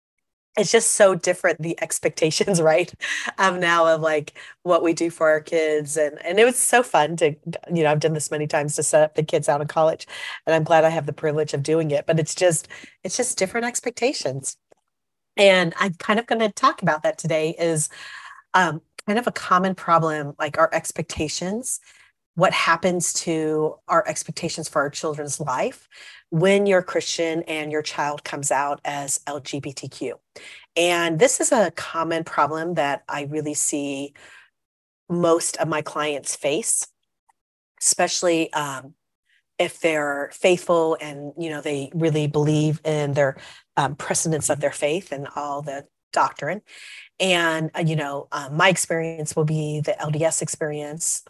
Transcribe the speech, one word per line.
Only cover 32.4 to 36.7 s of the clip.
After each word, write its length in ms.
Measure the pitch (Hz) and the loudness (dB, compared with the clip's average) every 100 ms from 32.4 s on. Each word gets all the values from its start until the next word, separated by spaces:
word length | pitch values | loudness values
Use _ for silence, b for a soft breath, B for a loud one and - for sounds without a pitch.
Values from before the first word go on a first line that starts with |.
| 143 160 170 | 0 0 -4
that 300 | 170 143 139 - | -2 -2 -2 -6
I 200 | 147 143 | -8 -6
really 240 | 151 151 | -6 -6
see 640 | 151 - 147 143 139 143 - B B B _ _ _ _ _ - | -4 -2 -2 -4 -6 -8 -14 B B B _ _ _ _ _ -6
most 500 | 175 165 165 - - | 0 4 4 2 -4
of 100 | 151 | -2
my 160 | 156 | -4
clients 520 | 151 156 151 143 127 - | -4 -4 -4 -4 -6 -4
face, 520 | 143 156 226 | -2 -2 -2